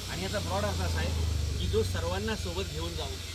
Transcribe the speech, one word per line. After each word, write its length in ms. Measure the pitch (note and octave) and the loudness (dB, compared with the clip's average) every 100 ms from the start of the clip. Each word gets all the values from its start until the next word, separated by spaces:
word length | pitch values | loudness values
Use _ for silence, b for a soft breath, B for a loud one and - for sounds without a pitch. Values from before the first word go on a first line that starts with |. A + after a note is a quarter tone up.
| - | -4
आणि 120 | B2+ | -4
याचा 160 | F#2+ G2+ | -2 -2
ब्रॉड 260 | - G2+ | 0 0
अर्थ 160 | C#3+ F#3+ | 2 2
असा 180 | F2 - | 2 2
आहे 340 | - - - - - - | 2 2 2 2 2 0
की 80 | - | 2
जो 160 | G#3+ | 2
सर्वांना 540 | G#3 F3 E3 F#3+ A3 G#3 | 2 0 0 0 0 -2
सोबत 280 | F#3 F3 F#3 | -2 -2 -2
घेऊन 220 | D3+ E3+ | -2 -4
जाऊन 180 | D#3+ D3 - - | -4 -4 -6 -8